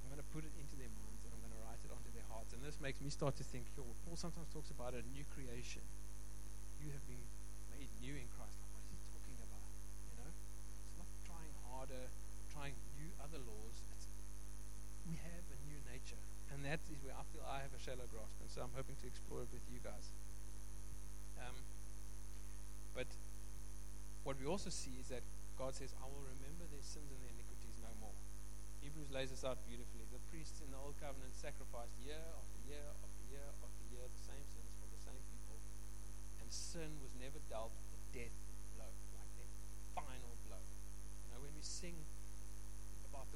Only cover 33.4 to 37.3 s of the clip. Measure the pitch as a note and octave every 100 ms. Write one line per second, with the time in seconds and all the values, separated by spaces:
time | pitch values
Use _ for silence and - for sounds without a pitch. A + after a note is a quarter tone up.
33.4 | C#3+ - - - - - - - - G1+
34.4 | - G1+ - - - - - - - -
35.4 | - - - - - - - - - -
36.4 | - - - E3+ D#3 D3+ C3 B2 C3